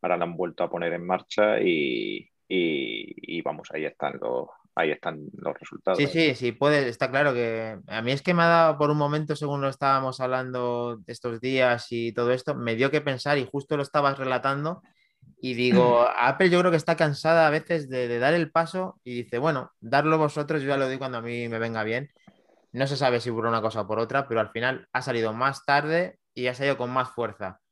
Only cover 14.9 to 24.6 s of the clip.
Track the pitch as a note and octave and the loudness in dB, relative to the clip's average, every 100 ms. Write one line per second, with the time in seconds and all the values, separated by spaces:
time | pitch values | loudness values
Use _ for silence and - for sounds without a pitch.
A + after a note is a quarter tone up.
14.9 | _ _ _ _ _ C3 A#2+ B2 B2 B2 | _ _ _ _ _ -8 0 4 6 6
15.9 | A#2+ A#2+ - A#2+ C#3 F#3 F3 F3+ E3 - | 6 4 4 2 4 4 6 4 2 0
16.9 | E3 D#3+ C#3+ D#3+ E3 D#3 D3+ - E3+ C#3 | 2 2 2 4 6 6 4 0 -4 -2
17.9 | B2+ B2 A#2+ C3 E3+ D#3+ E3 E3 F#3 F#3 | -4 -2 2 2 2 2 0 0 -4 -6
18.9 | - - A#2+ A#2 A#2+ D3 C#3+ B2 _ A2+ | -10 -10 -8 -4 -2 0 -2 -6 _ 0
19.9 | C3+ D3+ D#3+ D3+ D3+ D3 D#3 C3+ C#3 C3+ | 2 4 2 2 -2 -4 -2 0 0 0
20.9 | C3 C3+ B2 A#2 A#2+ A#2+ A2+ A#2 A2+ A2 | -2 -6 -6 -6 -6 -4 -4 -4 -4 -2
21.9 | A#2 C#3+ _ - _ _ _ _ B2 C3+ | -4 -6 _ -20 _ _ _ _ -4 -2
22.9 | C#3 C3 A#2+ A#2+ A2+ A#2 A#2 A2 A2 G2 | 2 2 2 0 -2 0 0 0 -4 -4
23.9 | G#2+ A2+ C3+ C3+ A2+ G#2 A2+ | -2 -2 -2 -2 -2 -2 -2